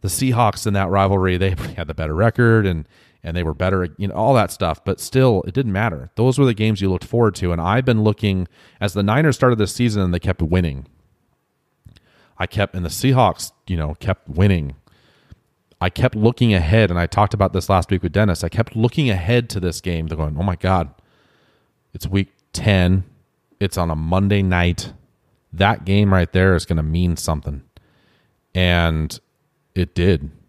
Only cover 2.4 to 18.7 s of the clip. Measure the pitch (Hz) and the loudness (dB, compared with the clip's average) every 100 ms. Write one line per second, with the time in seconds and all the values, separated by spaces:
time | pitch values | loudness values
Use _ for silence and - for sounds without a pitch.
2.4 | 117 113 98 85 73 _ _ _ 85 85 | 4 4 2 -2 -6 _ _ _ -8 -4
3.4 | 82 76 92 95 90 - 98 85 110 131 | -4 -2 -2 0 -4 -6 -8 -2 2 2
4.4 | 98 - 90 78 - 95 - 131 131 101 | 0 -2 -4 -4 -4 -6 -2 2 2 2
5.4 | - 110 123 95 113 80 64 - 123 127 | -2 -4 -4 -2 -2 -4 -12 -2 0 2
6.4 | 135 107 110 104 98 90 - 117 113 95 | 2 2 0 0 0 -2 -2 0 0 0
7.4 | 90 85 82 113 127 113 107 104 104 95 | -4 -2 0 0 2 2 2 0 -2 -2
8.4 | 90 _ - _ 101 95 101 117 156 131 | -4 _ -20 _ -6 -2 0 2 2 2
9.4 | 131 117 101 - 123 104 92 87 - 92 | 2 2 -2 0 0 0 0 -2 -2 -2
10.4 | 80 90 87 69 64 _ _ _ _ _ | 0 0 0 -4 -14 _ _ _ _ _
11.4 | _ _ _ _ - _ _ _ _ _ | _ _ _ _ -20 _ _ _ _ _
12.4 | 90 - 101 92 87 - 131 131 110 82 | -8 -4 -4 -4 -6 -2 0 4 2 0
13.4 | - _ - 90 76 78 - - - 73 | -10 _ -6 -4 -4 -6 -6 -6 -6 0
14.4 | 98 92 71 65 _ _ _ _ _ - | 2 2 -2 -10 _ _ _ _ _ -20
15.4 | _ _ _ _ 92 - 120 107 110 120 | _ _ _ _ -6 0 -2 2 0 2
16.4 | 120 98 78 113 104 87 85 - 104 104 | 2 2 4 4 4 2 -2 0 0 2
17.4 | 95 92 - 95 - 92 87 87 107 85 | 0 0 0 0 2 -2 0 0 0 0
18.4 | 85 - 117 | -2 -2 -4